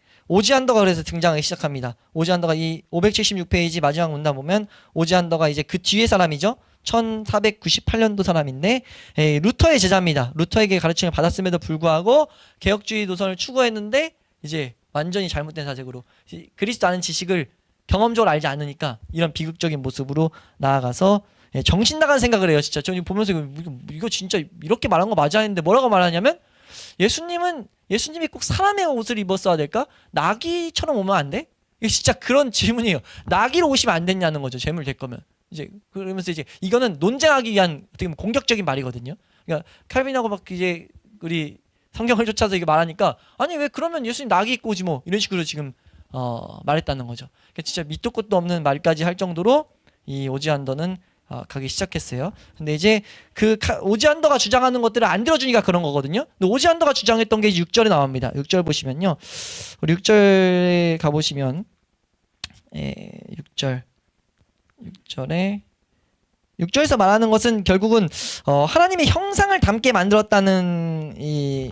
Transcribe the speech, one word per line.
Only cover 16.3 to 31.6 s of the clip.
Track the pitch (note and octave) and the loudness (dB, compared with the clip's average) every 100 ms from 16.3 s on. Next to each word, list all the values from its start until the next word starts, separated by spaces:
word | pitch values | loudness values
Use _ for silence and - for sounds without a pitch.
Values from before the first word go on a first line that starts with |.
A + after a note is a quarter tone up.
이 | E3+ - | -20 -20
그리스도 | - G3 A#3 F3+ | -6 -4 0 0
아는 | F3+ | 0
지식을 | E3+ D#3+ F3+ F#3 C3 _ _ _ - | -4 -6 -2 -2 -2 _ _ _ -2
경험적으로 | F#3+ A#3 A#3 G3+ | 2 2 2 2
알지 | D#3 D3+ | 2 0
않으니까 | C#3+ D3 C#3+ D3 A2+ - | -4 -6 -6 -8 -8 -10
이런 | E3 E3 | -2 -2
비극적인 | - D#3+ E3 E3+ D3 | -2 -8 -4 -4 -4
모습으로 | C3 - C3+ C#3+ D#3+ - - - | -6 -6 -4 0 0 -2 -16 -4
나아가서, | C3+ C#3 B2 B2 F#3+ G3+ - _ _ C3+ | 0 2 0 0 2 2 0 _ _ -8
예, | |
정신 | - F3 A3+ D#4 | -4 0 0 2
나간 | D4+ C#4 | 2 4
생각을 | A#3+ A3 F#3 | 4 2 4
해요. | D3+ | 2
진짜 | D3 D3+ | 0 -4
저는 | C#3+ F3+ | -6 -6
보면서 | E3+ F#3+ G#3+ | -4 -2 0
이거, | E3 C#3+ C#3+ | -2 -4 -10
이거, | E3+ B2+ D3+ | -12 -14 -14
이거 | D3+ A3+ | -10 -6
진짜 | - F#3 G3+ D3 E3+ | -6 -4 -4 -6 -10
이렇게 | D#3 A3+ C4 | -4 -2 2
말한 | E3+ G3+ | 2 2
거 | |
맞아 | F#3 D3 G#3 | 2 2 2
했는데 | G#3+ F#3 | 0 0
뭐라고 | D#3+ A#3 B3+ | 2 4 4
말하냐면 | G3 F3+ E3 A#3+ E4+ _ _ _ - - - | 4 4 2 0 0 _ _ _ -20 -16 -2
"예수님은, | G3 D#4 E4+ F4 F4+ D#4+ G3+ _ - | 0 0 -4 -4 -2 -4 -10 _ -6
예수님이 | F#3+ - D#4+ D#4 | -4 -4 -6 -8
꼭 | - | -6
사람의 | - - G4 G4+ F4 | -4 0 2 2 0
옷을 | B3+ A3 A3 | 0 -4 -4
입었어야 | F#3 F#3+ G3 E3 | -2 -2 0 0
될까? | D3 A3 D4 _ _ | 0 -4 -6 _ _
나귀처럼 | D3 D#3+ A3 E4 F4 E4 - D#4+ B3+ | -2 0 0 -2 -4 -4 -4 -2 -2
오면 | F#3+ F#3+ | 0 0
안 | C#3 | 0
돼?" | G3 E4 _ | -6 -10 _